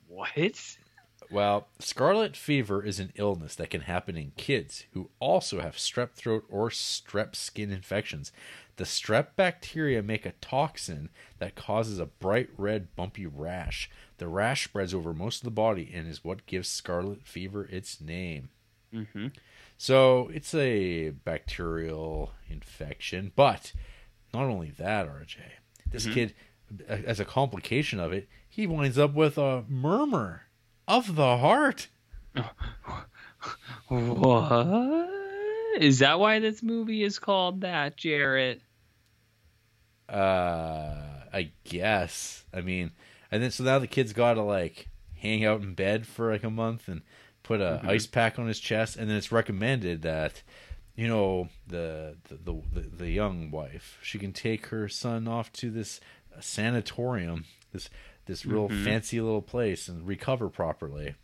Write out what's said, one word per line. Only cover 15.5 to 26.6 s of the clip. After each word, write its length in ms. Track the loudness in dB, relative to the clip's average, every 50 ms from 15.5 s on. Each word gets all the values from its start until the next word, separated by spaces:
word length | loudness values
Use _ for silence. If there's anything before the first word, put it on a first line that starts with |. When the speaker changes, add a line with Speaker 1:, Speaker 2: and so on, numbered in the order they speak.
Speaker 2:
body 400 | 0 2 4 4 4 2 -2 -8 -8
and 140 | -10 -8 -8
is 160 | -10 -10 _
what 220 | -8 -8 -8 -8
gives 240 | -6 -6 -4 -4 -4
scarlet 560 | -6 -6 -4 -2 -2 -2 -2 -4 -6 -8 -14 -14
fever 380 | -10 -8 -8 -6 -6 -8 -8
its 340 | -6 -8 -10 -10 -10 -14 -14
name. 500 | -10 -8 -8 -6 -6 -6 -6 -8 -10 -12 _ _ _ _ _ _ _ _ -10
Speaker 1:
Mm-hmm. 340 | -10 -10 -8 -8 -8 -8 -8 -8 -12 _ _ -20 -20 -20 -20 _ _
Speaker 2:
So 520 | 0 4 8 8 10 10 8 6 4 0 -6
it's 200 | -10 -10 -4 0
a 540 | 2 2 4 4 2 2 2 0 -2 -2 -4
bacterial 1200 | -6 -6 -6 -6 -6 -4 -4 -6 -6 -4 -4 -4 -2 -4 -4 -4 -6 -6 -6 -6 -4 -4 -4 -6 -8 -14 -12 -12
infection, 840 | -12 -12 -12 -16 -12 -10 -10 -10 -8 -8 -8 -8 -6 -6 -6 -4 6
but 380 | 6 6 6 6 2 -6 -10 -10 -10 -10 -10 -14 -20 -20 -20 -20 _ -20 _ -4
not 100 | -2 0
only 260 | 0 0 -2 -4 -6
that, 360 | -8 -6 -2 0 0 0 0 -2
R 160 | -6 -12 -14
J, 140 | -16 -16 -18 -16 -20 -20 -20 _ _ _ -8 -6 -6
this 140 | -4 -2 -2
Speaker 1:
Mm-hmm. 100 | 0 2
Speaker 2:
kid, 200 | 2 0 0 -2 -10 -20 _ _ _